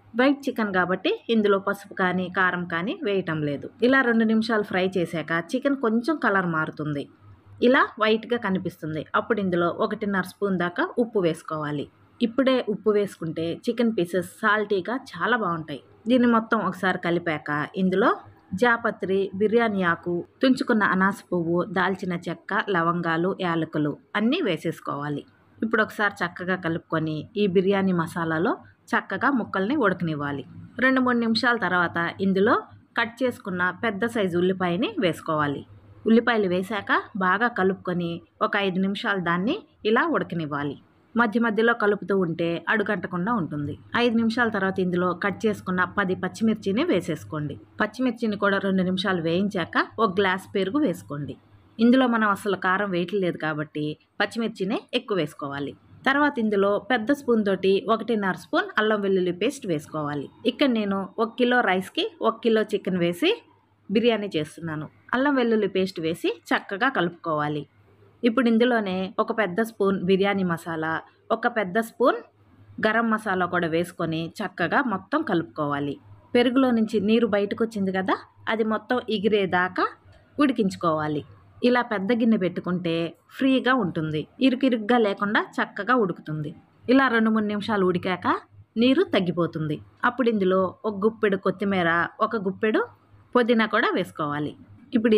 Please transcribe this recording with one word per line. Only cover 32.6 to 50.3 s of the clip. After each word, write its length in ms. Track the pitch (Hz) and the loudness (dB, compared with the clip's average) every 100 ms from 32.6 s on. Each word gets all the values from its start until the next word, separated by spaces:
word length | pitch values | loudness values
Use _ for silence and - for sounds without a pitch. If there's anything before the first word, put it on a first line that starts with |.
| 440 - - - | -2 -14 -8 -4
కట్ 160 | 233 233 | -4 -2
చేసుకున్న 420 | 254 240 - 185 180 180 | -4 -4 -6 -2 -2 -2
పెద్ద 200 | 233 196 233 | -4 -2 -2
సైజు 220 | 233 190 170 | -2 0 2
ఉల్లిపాయని 480 | 185 185 180 175 311 415 | 0 0 -2 0 -2 0
వేసుకోవాలి. 560 | 185 156 - 156 147 143 - - - - 214 | -2 -2 -2 -2 0 -2 -10 -20 -20 -4 4
ఉల్లిపాయలు 400 | 226 233 226 196 | 4 4 2 2
వేశాక 440 | 180 190 208 202 302 392 202 | 0 -2 -4 0 -2 -2 -2
బాగా 260 | 185 190 233 233 | 0 2 0 2
కలుపుకొని 520 | 185 190 - 175 170 170 - - 208 | 0 0 -4 -4 -4 -6 -12 -4 -2
ఒక 60 | 214 196 | 0 0
ఐదు 140 | 185 190 | 0 -2
నిమిషాలు 360 | 202 226 196 170 | -2 -2 -2 0
దాన్ని 260 | 175 196 392 - _ 208 | 0 0 -4 -6 _ 0
ఇలా 120 | 226 330 233 | 2 2 0
ఉడకనివ్వాలి. 600 | 170 170 151 143 143 - - _ _ 226 | -2 -6 -4 -4 -4 -8 -14 _ _ 0
మధ్య 200 | 240 226 233 | 2 2 0
మధ్యలో 280 | 208 233 233 | 2 2 2
కలుపుతూ 320 | 208 202 180 196 180 | 2 0 0 0 0
ఉంటే 240 | 160 170 170 - | 0 -2 -2 0
అడుగంటకుండా 600 | 214 208 202 185 180 185 240 | 0 0 -4 -4 -4 -2 -2
ఉంటుంది. 360 | 156 147 147 147 - - | -2 -6 -8 -10 -6 0
ఐదు 100 | 240 226 | 0 2
నిమిషాల 300 | 226 226 233 208 | 0 0 0 0
తర్వాత 220 | 190 190 185 | -2 0 0
ఇందులో 220 | 175 180 175 | 0 0 0
కట్ 160 | 202 196 220 | -4 -2 -2
చేసుకున్న 340 | 208 - 180 180 208 | -2 -2 -2 0 0
పది 160 | 190 180 | -2 -2
పచ్చిమిర్చిని 600 | 185 - 220 214 196 196 349 | -4 -2 0 0 0 0 2
వేసేసుకోండి. 640 | 214 180 151 - 156 151 - - - | 0 0 -6 -6 -8 -6 -8 -10 -4
పచ్చిమిర్చిని 560 | 208 226 254 226 226 202 | -4 -2 -4 -2 -4 0
కూడా 160 | 202 196 196 | 0 0 2
రెండు 180 | 190 185 | 0 2
నిమిషాలు 320 | 185 196 185 160 | 0 0 0 0
వేయించాక 560 | 170 202 196 160 262 339 - | 0 0 -2 -2 -2 -4 0
ఒక 80 | 220 180 | 0 2
గ్లాస్ 260 | 196 | 0